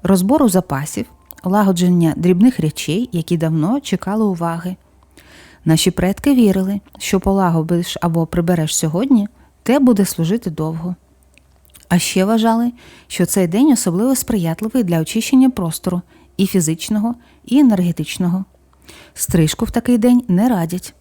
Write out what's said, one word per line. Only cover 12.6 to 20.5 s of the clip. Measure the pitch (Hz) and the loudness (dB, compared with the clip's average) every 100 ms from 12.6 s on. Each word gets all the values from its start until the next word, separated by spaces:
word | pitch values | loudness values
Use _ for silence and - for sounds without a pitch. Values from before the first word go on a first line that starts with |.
| 240 240 - - _ | -2 -6 -20 -20 _
що | - 175 | -4 -2
цей | - 180 | 0 0
день | 190 294 | 2 4
особливо | 247 - 175 240 254 | 4 0 0 0 -2
сприятливий | - 226 165 165 220 262 | -2 -2 -2 -4 -4 -2
для | 196 165 | 0 0
очищення | 160 226 - 262 262 | -2 -4 0 4 4
простору, | 254 170 160 - 175 - _ _ - | 2 -6 -4 -4 -4 -6 _ _ -4
і | 190 | 0
фізичного, | 190 151 165 - 214 220 240 _ _ | 2 0 -4 -4 -2 -2 -6 _ _
і | - 262 | -2 4
енергетичного. | 269 202 175 165 151 - 175 180 190 _ _ _ _ - - | 4 4 0 -2 -6 -4 -2 -2 -6 _ _ _ _ -20 -20
Стрижку | - - 165 156 - | -12 -2 0 0 0
в | 226 | -4
такий | 240 240 247 | -4 0 2
день | 240 247 - | 4 2 2
не | 180 | 0
радять. | 240 | 2